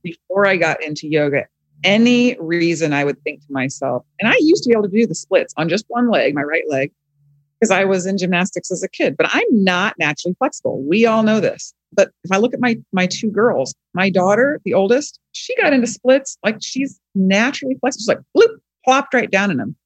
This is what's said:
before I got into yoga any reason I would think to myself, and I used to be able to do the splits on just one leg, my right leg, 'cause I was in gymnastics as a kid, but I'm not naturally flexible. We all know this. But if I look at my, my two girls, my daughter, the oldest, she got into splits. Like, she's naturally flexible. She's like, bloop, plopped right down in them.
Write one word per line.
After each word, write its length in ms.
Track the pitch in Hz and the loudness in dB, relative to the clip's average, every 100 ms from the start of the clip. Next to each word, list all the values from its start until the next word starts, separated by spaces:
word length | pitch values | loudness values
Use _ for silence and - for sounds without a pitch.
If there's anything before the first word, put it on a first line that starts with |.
before 440 | 175 - _ 190 202 | -12 -14 _ 0 2
I 100 | 190 | 2
got 260 | 160 127 | 0 -2
into 260 | 156 151 156 | -6 -10 -2
yoga 380 | 151 147 139 - _ _ _ | 0 0 -2 -6 _ _ _
any 540 | 180 208 233 240 247 247 | 0 2 4 4 2 -2
reason 540 | 165 170 170 160 156 | -4 -2 0 0 -2
I 120 | 143 | 0
would 160 | 143 131 | -2 -4
think 160 | 151 143 | -10 -12
to 120 | _ | _
myself, 520 | 135 131 - 135 123 - - | -6 -6 -6 -6 -6 -8 -4
and 80 | 220 | 0
I 80 | 466 | 2
used 220 | 311 359 | 4 2
to 40 | 247 | 2
be 60 | |
able 100 | 226 | 0
to 40 | 208 | 2
do 180 | 202 233 | 0 0
the 80 | |
splits 400 | 165 - 190 - - | -2 0 0 0 -4
on 120 | 160 | -2
just 180 | 190 - | -2 -4
one 220 | 240 240 | -2 0
leg, 240 | 175 123 | 2 0
my 80 | 147 | -2
right 260 | 147 160 - | -4 -4 -2
leg, 240 | 139 143 _ _ _ _ _ _ _ | -2 -4 _ _ _ _ _ _ _
'cause 100 | 220 | 0
I 140 | 185 | 2
was 220 | 196 190 185 | 2 0 -2
in 120 | 196 | -2
gymnastics 520 | 180 175 185 180 - | 0 0 -2 -4 -8
as 120 | 170 | -6
a 60 | - | -8
kid, 280 | - 254 147 | -4 -4 0
but 120 | - | 0
I'm 320 | 277 453 226 | 0 2 2
not 300 | 190 180 196 - | 2 2 -2 -2
naturally 360 | 151 151 175 | -4 -2 -6
flexible. 480 | 185 277 - 123 107 | -2 -4 -2 -6 -6
We 240 | 139 202 226 | -2 2 4
all 160 | 220 | 4
know 180 | 214 220 | 2 2
this. 340 | 156 - - _ _ | 0 -4 -16 _ _
But 160 | - 196 _ | 0 0 _
if 80 | 175 | -2
I 60 | 190 | 0
look 160 | 247 | 0
at 60 | - | 0
my, 180 | 247 226 - | -2 -2 -4
my 140 | 190 180 | -2 -2
two 240 | - 220 | -2 -4
girls, 440 | 196 233 143 131 - _ | 2 2 2 -4 -8 _
my 160 | 175 196 | -2 0
daughter, 500 | 185 180 208 269 302 | 2 2 2 2 0
the 100 | 190 | 0
oldest, 460 | 190 196 247 294 - _ | 0 2 0 0 -16 _
she 220 | - - 508 | -16 -6 0
got 160 | 370 | 2
into 140 | 269 233 | 2 0
splits. 520 | 208 247 269 269 - | -2 2 2 0 -6
Like, 140 | 208 214 | -6 -6
she's 380 | - 262 269 - _ | -8 -6 -6 -8 _
naturally 640 | 196 190 196 240 - 269 269 | 0 2 2 0 -4 -6 -4
flexible. 200 | 247 - | -4 -4
She's 80 | 220 | -4
like, 120 | - - - | -4 -2 4
bloop, 200 | 453 440 _ _ | 4 2 _ _
plopped 300 | - 269 285 | 2 2 2
right 160 | 254 - | -2 0
down 200 | 190 202 | 0 0
in 80 | 139 | -2
them. 180 | 107 - | -6 -10